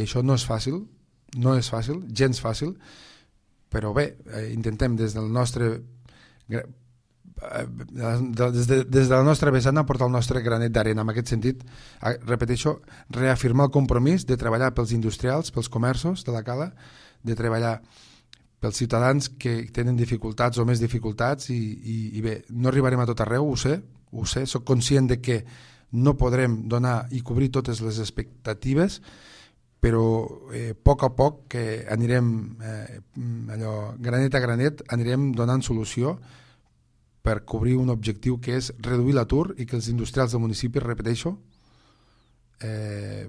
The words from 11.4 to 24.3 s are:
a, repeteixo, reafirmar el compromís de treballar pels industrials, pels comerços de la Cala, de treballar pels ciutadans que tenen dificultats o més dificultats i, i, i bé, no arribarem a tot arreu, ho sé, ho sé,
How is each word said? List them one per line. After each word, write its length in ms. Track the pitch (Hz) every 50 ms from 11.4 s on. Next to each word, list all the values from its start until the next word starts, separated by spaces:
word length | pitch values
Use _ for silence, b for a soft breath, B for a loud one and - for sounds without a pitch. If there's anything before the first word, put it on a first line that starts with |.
| 104 131 131 127 - B B B B B B B
a, 140 | - 110 123 123 117 110
repeteixo, 480 | 123 110 120 113 123 117 - 151 151 - - B B B B B
reafirmar 560 | - 120 131 131 127 120 135 120 117 135 143
el 80 | 135 -
compromís 500 | 143 135 120 123 120 127 147 180 180 -
de 140 | - 127 120
treballar 320 | - 117 113 117 131 131 120 123
pels 160 | 117 107 120
industrials, 560 | 113 110 110 - - - 127 135 156 165 -
pels 180 | - 123 113 -
comerços 560 | - 113 117 127 131 - - 170 190 185 -
de 80 | - 120
la 140 | 113 107
Cala, 240 | 123 123 135 156 185 - B B B B B B B B B
de 160 | - 113 113
treballar 460 | 104 117 117 113 113 117 117 113 107 B B B B B B B B B B B B B _ _ _ -
pels 140 | 110 - -
ciutadans 480 | 127 117 117 117 120 127 135 147 135 - - - -
que 220 | 123 117 113 117 - -
tenen 220 | 117 120 123 123 120
dificultats 580 | 120 117 123 107 - 110 104 - 120 123 120 120 113
o 20 |
més 140 | 120 123 110
dificultats 720 | 117 117 123 113 113 110 104 - 117 127 147 139 - -
i, 60 | 123 117
i, 380 | 110 107 107 - - 110 113 113 110 107 101
i 80 | 107 110
bé, 220 | 113 107 - - - 120
no 160 | 120 123 127
arribarem 300 | 127 143 131 127 127 123 123
a 40 | 120
tot 100 | 120 110
arreu, 280 | 107 107 120 127 147 147
ho 60 | 127 123
sé, 220 | - 131 151 196 - - - - _ _ -
ho 100 | 117 -
sé, 220 | -